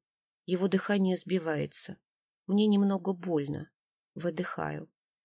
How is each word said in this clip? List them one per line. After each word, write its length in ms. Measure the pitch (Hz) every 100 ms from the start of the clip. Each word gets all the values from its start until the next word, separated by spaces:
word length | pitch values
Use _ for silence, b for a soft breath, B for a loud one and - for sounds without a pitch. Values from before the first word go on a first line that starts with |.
| _ _ _ _ -
его 220 | 180 190
дыхание 500 | 185 - 202 185 180
сбивается. 800 | - 185 160 147 147 - - 196 _ _ _ _ -
Мне 200 | 196 214
немного 460 | 202 196 190 180
больно. 580 | 180 180 156 143 147 - _ _ _ _
Выдыхаю. 760 | - 175 160 180 - - - - _ _ _